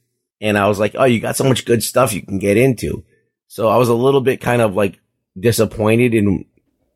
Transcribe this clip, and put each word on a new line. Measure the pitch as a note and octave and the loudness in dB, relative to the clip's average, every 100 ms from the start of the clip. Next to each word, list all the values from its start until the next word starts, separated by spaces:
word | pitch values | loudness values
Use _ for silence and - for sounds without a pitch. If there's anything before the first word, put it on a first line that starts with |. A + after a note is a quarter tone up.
| _ _ _ _ | _ _ _ _
And | G#2+ G#2 | -2 0
I | G2+ | 0
was | G2+ | 0
like, | G#2 - | -2 0
"Oh, | |
you | C3 A2+ | 0 0
got | A#2 - | -2 -2
so | |
much | C3+ A#2+ - | 0 0 0
good | A#2 | -2
stuff | - B2+ B2+ | 0 0 0
you | G2+ | -2
can | - G2 | -6 -4
get | G2 G#2 | 0 2
into." | C3+ A2+ - - - _ _ _ _ | 2 0 -6 -8 -12 _ _ _ _
So | - A2 | -4 0
I | G#2+ | 2
was | B2 | 2
a | |
little | A#2 C3+ C#3 | 2 2 2
bit | B2+ B2 | 0 -2
kind | A#2+ A#2+ | -2 0
of, | A2 | 0
like, | F#2+ G2+ - _ _ _ F#2 | 0 -2 -4 _ _ _ -4
disappointed | G#2+ A2 G#2+ - G#2+ A2+ B2 | -2 0 0 0 0 2 2
in, | A2 G2+ F2+ - _ _ _ _ | 2 2 0 -4 _ _ _ _